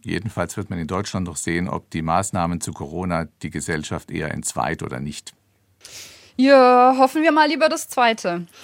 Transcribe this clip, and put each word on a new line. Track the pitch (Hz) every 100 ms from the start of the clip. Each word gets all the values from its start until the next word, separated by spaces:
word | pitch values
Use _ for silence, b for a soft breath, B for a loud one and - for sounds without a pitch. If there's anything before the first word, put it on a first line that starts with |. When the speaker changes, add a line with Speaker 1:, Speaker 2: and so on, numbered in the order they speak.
Speaker 1:
Jedenfalls | - 85 110 - 87 -
wird | 98
man | 90
in | 80
Deutschland | 92 101 98 87
noch | 78
sehen, | - 85 90
ob | 85 -
die | 82
Maßnahmen | 80 87 98 95 85 87
zu | -
Corona | - 71 82 92 82 82 _
die | -
Gesellschaft | 85 78 78 76 82 -
eher | 87 78
entzweit | 73 - - 60 80
oder | - 65
nicht. | 73 - - - _ _ _ _ B B B B B B
Speaker 2:
Ja, | 262 277 254 247 254 262
hoffen | 262 311
wir | 320
mal | 311 302
lieber | 302 311
das | 311 -
Zweite. | - 240 226 185 170 170 B